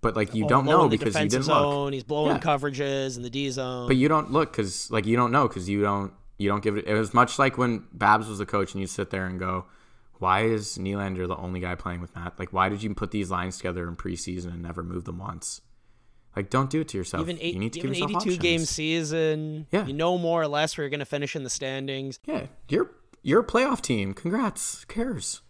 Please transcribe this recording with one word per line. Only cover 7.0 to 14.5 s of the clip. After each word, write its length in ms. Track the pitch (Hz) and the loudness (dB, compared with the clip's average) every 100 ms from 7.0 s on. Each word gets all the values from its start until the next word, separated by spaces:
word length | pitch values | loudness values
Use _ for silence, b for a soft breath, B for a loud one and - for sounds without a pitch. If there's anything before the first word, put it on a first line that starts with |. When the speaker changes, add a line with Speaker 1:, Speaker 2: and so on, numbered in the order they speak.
| 107 | 2
Speaker 1:
much 240 | 120 123 - | 4 4 4
like 200 | 135 123 | 2 4
when 260 | 123 113 - | 0 0 -6
Babs 340 | - 104 110 110 | 0 6 6 4
was 100 | 101 | -6
the 80 | 101 | -2
coach 260 | 104 95 | 0 0
and 80 | 98 | -2
you 60 | 95 | -6
sit 240 | - 95 | -4 -4
there 160 | 95 92 | -2 -4
and 120 | 92 | -4
go, 280 | 92 92 - b b b b | -4 -4 -6 b b b b
"Why 280 | - 92 95 | -2 4 4
is 340 | 113 110 101 - | 4 2 -2 -6
Nylander 500 | 95 101 98 92 90 | -4 -2 -2 -2 -4
the 80 | 92 | -4
only 240 | 90 90 | -4 -4
guy 140 | 90 87 | -4 -6
playing 240 | 92 87 | -6 -8
with 140 | 87 - | -8 -10
Matt? 200 | 87 - | -12 -8
Like, 140 | 92 | -4
why 160 | 95 95 | 0 2
did 140 | 101 | 0
you 100 | 107 | -4
put 160 | 98 101 | -4 -4
these 180 | 104 92 | -2 -2
lines 280 | 92 90 92 | -2 -4 -4
together 280 | 92 90 85 | -4 -4 -6
in 60 | 85 | -6
preseason 500 | 95 87 - 90 | -8 -6 -6 -8
and 160 | 87 | -8